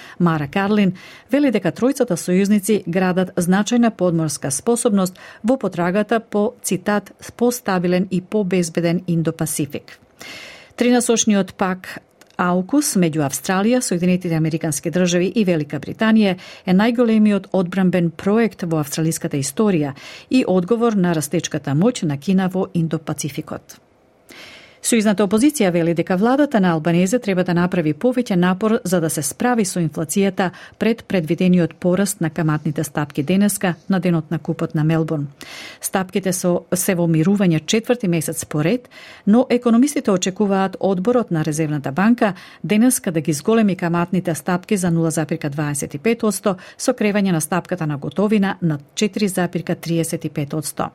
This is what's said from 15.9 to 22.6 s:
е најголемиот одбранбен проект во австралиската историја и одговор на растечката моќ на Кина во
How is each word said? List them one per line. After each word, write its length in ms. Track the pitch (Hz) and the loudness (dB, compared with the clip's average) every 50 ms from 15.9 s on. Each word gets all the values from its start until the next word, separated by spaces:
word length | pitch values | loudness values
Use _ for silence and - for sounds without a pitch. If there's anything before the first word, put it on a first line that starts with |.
| 151 - 226 220 220 220 214 196 185 185 - - - - - | -4 -2 2 4 4 4 4 4 2 -2 -6 -14 -20 -8 -2
е 60 | - 185 | 2 2
најголемиот 760 | 185 208 240 247 233 247 226 220 220 214 214 208 196 190 - - | 4 4 2 2 2 2 4 4 4 4 4 2 2 0 -2 0
одбранбен 580 | 190 190 170 175 190 190 180 175 185 170 165 | 0 0 0 0 0 2 2 2 2 0 0
проект 520 | 160 - - 196 208 226 233 208 - - - | -2 -2 -2 0 2 2 2 0 -2 -4 -6
во 160 | 170 160 160 | -2 -2 -2
австралиската 580 | 151 143 - - 160 160 156 - - 165 - | -2 -2 -4 -2 -2 -2 -2 -4 -4 -4 -4
историја 580 | 147 135 - - - 220 208 196 160 147 139 139 - - - - - - - | -4 -4 -4 -2 0 0 2 2 2 0 -2 -6 -10 -16 -20 -20 -20 -6 0
и 140 | 254 262 247 | 0 2 2
одговор 460 | - 185 185 180 180 240 226 233 233 220 | 2 2 2 2 2 0 2 2 2 2
на 180 | 202 175 175 170 | 2 2 2 2
растечката 580 | 156 147 - - 170 - - - 151 - 147 | 0 -2 -2 -2 -4 -4 -4 -6 -6 -4 -2
моќ 340 | 135 147 180 240 254 - - | 0 2 2 2 0 0 -2
на 140 | 156 143 143 | -4 -4 -4
Кина 300 | - - 190 185 190 180 | -2 0 0 2 0 0
во 200 | 185 185 | -2 -2